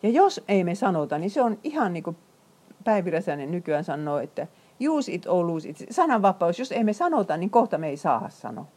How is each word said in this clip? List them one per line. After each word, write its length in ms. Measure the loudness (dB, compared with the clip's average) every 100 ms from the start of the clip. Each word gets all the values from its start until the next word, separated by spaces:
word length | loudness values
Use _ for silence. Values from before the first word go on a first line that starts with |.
Ja 60 | 4
jos 320 | 6 4 4 0
ei 160 | 2
me 120 | 2 0
sanota, 420 | 0 0 0 -2
niin 140 | -2
se 100 | 0
on 160 | 0 0
ihan 300 | -6 -2 -2
niin 100 | -2
kuin 140 | -6 -10 _ _ _ _ _ -8
Päivi 280 | 0 0 0
Räsänen 400 | -2 -2 -6 -4
nykyään 320 | -6 -2 -2
sanoo, 360 | -2 -6 -2 -4
että 280 | -4 -8 -10 _ _ _ -2
use 220 | 0 -2
it 160 | -6 0
or 200 | 0 0
lose 220 | -4 -8
it. 160 | -14 -8
Sananvapaus, 720 | 2 4 4 4 2 0 0
jos 120 | -4
ei 120 | 0
me 100 | 0
sanota, 440 | 2 0 0 0 -2
niin 120 | 2
kohta 280 | 2 2 -2
me 120 | -4
ei 80 | -2
saada 320 | 0 0 -2
sanoa. 360 | -12 -12 -12 -16